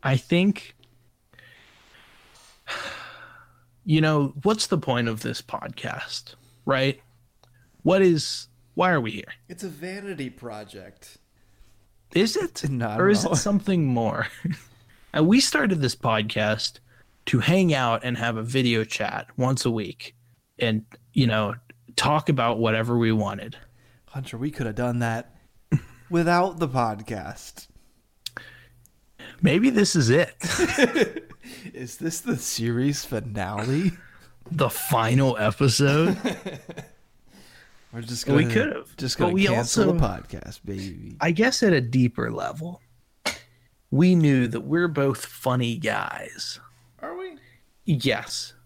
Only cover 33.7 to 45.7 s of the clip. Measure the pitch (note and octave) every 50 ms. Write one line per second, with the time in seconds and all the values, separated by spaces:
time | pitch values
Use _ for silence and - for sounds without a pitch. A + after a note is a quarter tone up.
33.7 | C3 D3 F#3+ F#3+ E3 - - - - - - - - - - - E3+ D#3 C#3 A#2
34.7 | - - - - - A#2 A2+ A2 A#2 C3 C#3 C3 A#2+ A2 G#2+ G#2+ G#2+ - C#3+ C3+
35.7 | A2+ - C#3+ C#3 C#3 D3+ D#3+ E3+ G3 - - - - - - F#3+ D#3+ C#3 - -
36.7 | E3 - - - - _ _ _ _ _ _ - - - - - - - - _
37.7 | _ - _ _ - A#2 A#2 A2 B2 A#2 - - C#3+ C#3+ - A#2+ A#2 G#3+ B3+ D4+
38.7 | - - - - - - - B2+ - - - F3+ F3 F#3+ G3 G3 A3+ - A#3 A#3
39.7 | - A#3+ G#3+ F#3 F3+ E3+ D3 G#2 F#2+ C2+ - - - F#2+ - - - - _ -
40.7 | G2 G2 F#2+ G2 F2 E2+ G2+ G#2+ A2 - - D#3+ F3 D#3 A3 B3 C4 - - G#3
41.7 | F3 D3 B2+ A#2 B2 C3 B2+ A#2+ - - - A2+ - - - - - - D#3+ F3
42.7 | F3+ - _ _ _ _ _ _ _ _ _ - - - - _ _ _ _ _
43.7 | _ _ _ _ - C3+ E3+ F3+ F#3 E3+ D#3+ D3 C#3 B2+ B2 A#2+ A2+ A#2 - C3+
44.7 | D3 E3+ F3 F3 D#3 C#3+ C#3 C3+ C3+ - - - - - - C3 B2 B2+ B2 A#2+